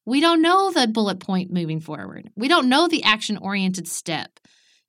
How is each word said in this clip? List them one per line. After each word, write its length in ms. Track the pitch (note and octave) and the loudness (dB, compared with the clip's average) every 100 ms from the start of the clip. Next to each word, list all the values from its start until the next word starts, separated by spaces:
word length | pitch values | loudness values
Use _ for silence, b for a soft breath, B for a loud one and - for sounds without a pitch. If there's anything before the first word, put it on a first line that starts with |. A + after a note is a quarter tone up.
| G#3+ | -4
"We 140 | C#4 | 2
don't 220 | E4 E4 | 4 4
know 280 | E4 F#4+ G4 | 4 4 2
the 180 | E4+ A#3+ | 2 2
bullet 340 | A3 G3+ F#3 | 2 -2 -2
point 300 | - F#3 F#3 | -2 -2 -2
moving 280 | F3+ D#3+ D#3+ | -4 -4 -6
forward. 500 | D#3 D3+ F#2+ - - - | -8 -12 -12 -14 -14 -4
We 140 | C4+ | 2
don't 180 | E4+ B3+ | 2 4
know 200 | C4+ E4+ | 4 2
the 160 | D#4+ | 2
action-oriented 840 | G#3+ A3 - G#3 F#3+ G3 F#3+ F#3 D#3+ | 0 0 -2 -6 -4 -2 -2 -2 -8
step." 520 | - - D3+ - _ _ b b b | -10 -6 -6 -8 _ _ b b b